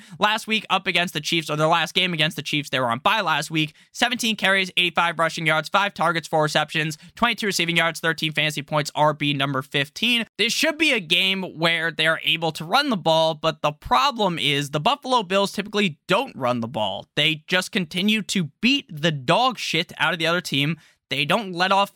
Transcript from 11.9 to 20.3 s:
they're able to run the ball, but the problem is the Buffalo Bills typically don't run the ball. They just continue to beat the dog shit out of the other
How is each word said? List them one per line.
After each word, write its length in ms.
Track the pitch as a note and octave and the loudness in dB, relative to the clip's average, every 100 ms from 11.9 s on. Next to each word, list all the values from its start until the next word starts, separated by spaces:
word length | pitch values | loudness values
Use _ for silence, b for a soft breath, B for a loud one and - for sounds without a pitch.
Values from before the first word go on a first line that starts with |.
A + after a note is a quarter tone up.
they're 300 | D#3 D#3+ D#3+ | 0 0 2
able 300 | C#3+ D#3+ E3 | 0 0 0
to 100 | D3+ | -4
run 260 | E3 B3+ D4 | 0 0 2
the 60 | G#3 | 0
ball, 380 | D#3+ D#3+ D#3+ | 2 4 2
but 280 | D#3 D#3+ D#3 | 0 -2 0
the 120 | D3+ | -2
problem 680 | D3+ - B3 C#4 A#3 G3 E3 | -4 0 2 2 2 0 0
is 300 | C3 C#3+ C#3+ | 0 0 -2
the 100 | D3+ | -2
Buffalo 440 | E3+ C#4 C4 B3 | 0 0 0 0
Bills 280 | F3 G3 G3+ | 2 0 0
typically 480 | - G3 G#3 G3+ D3 - | -4 -4 0 0 -2 0
don't 260 | G3 C4 - | 0 0 -4
run 240 | B2 B2 | -2 -2
the 80 | A2+ | -4
ball. 400 | A2 G#2 F#2+ - - | -4 -4 -4 -6 0
They 260 | D3+ D#3 - | 0 0 -2
just 260 | F3+ - | -2 0
continue 480 | G#3 D#3+ F3+ G#3 G#3+ | -4 -4 -2 0 0
to 280 | - G3+ D#3+ - | 0 -2 -2 -2
beat 240 | A#3 C#4 - | 0 0 -2
the 200 | D3+ E3 | -4 -2
dog 460 | D3 B2 F#3 B3+ A3+ | 0 2 2 2 -2
shit 340 | - D#3+ F3+ - | -4 -4 -4 -2
out 160 | D3+ | 0
of 60 | E3+ | 0
the 80 | |
other 120 | D#3+ | 0